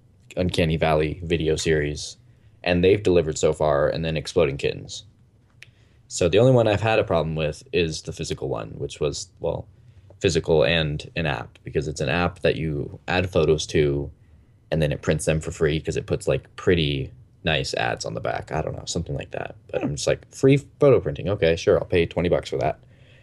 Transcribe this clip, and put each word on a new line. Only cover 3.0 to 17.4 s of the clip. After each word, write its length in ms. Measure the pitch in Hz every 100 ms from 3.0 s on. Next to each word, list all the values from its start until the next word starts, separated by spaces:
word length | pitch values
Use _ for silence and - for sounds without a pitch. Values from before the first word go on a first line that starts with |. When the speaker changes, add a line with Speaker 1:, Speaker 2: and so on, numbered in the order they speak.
Speaker 1:
delivered 360 | 101 87 78 76
so 160 | 80
far, 340 | 76 76 71 73
and 160 | 76
then 100 | 80 80
Exploding 400 | - - 76 67
Kittens. 460 | - - 50 - - _ _ _ _ _ - _ _ _ _
So 220 | - 87
the 120 | 95
only 120 | 123
one 160 | 127 110
I've 140 | 101
had 160 | 110 110
a 60 |
problem 300 | - 85 78
with 280 | 78 76 73 -
is 300 | 85 82 76
the 100 | -
physical 380 | 80 78 82 69
one, 220 | 60 55 -
which 240 | 71 -
was, 280 | 73 73 - _
well, 260 | 82 80 - - - - - -
physical 440 | 98 80 - 78 64
and 440 | 82 78 73 - -
an 80 |
app, 340 | 80 60 58 -
because 240 | - 82 73
it's 140 | 73
an 80 | 67
app 300 | 82 87 -
that 160 | - 69
you 440 | 80 71 - - -
add 220 | 90 92
photos 340 | 90 78 78 -
to, 420 | 85 73 71 71 - _ - _ _ _
and 120 | 80
then 100 | 76
it 80 | 69
prints 240 | - 78
them 160 | - 80
for 100 | -
free 300 | - 80 78
'cause 160 | 78 76
it 80 |
puts, 240 | - 73 -
like, 260 | 69 - -
pretty 540 | - 87 76 69 67 - - _